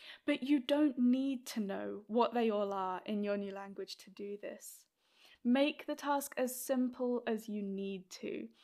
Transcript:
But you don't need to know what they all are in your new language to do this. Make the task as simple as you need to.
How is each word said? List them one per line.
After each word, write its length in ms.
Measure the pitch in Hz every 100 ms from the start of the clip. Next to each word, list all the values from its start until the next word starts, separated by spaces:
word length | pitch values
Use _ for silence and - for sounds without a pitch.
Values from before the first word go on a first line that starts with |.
| - - -
But 180 | 294
you 160 | 262 294
don't 380 | 247 285 302 247
need 480 | 247 262 269 254 -
to 120 | 226
know 420 | 196 196 208 202 214
what 260 | 226 233
they 160 | 240 226
all 240 | 208 202
are 280 | 196 185 180 -
in 180 | 208
your 140 | 208 202
new 160 | 202
language 440 | 196 196 98 196 -
to 120 | -
do 280 | 190 202 202
this. 440 | 196 208 - - _ _ _ _ - -
Make 420 | 240 262 294 - -
the 100 | 294
task 380 | 285 285 277 -
as 220 | 247 -
simple 640 | - 254 254 247 247 240 233
as 200 | 220 220
you 140 | 208
need 480 | 196 196 196 190 185 -
to. 260 | 214 - 226 _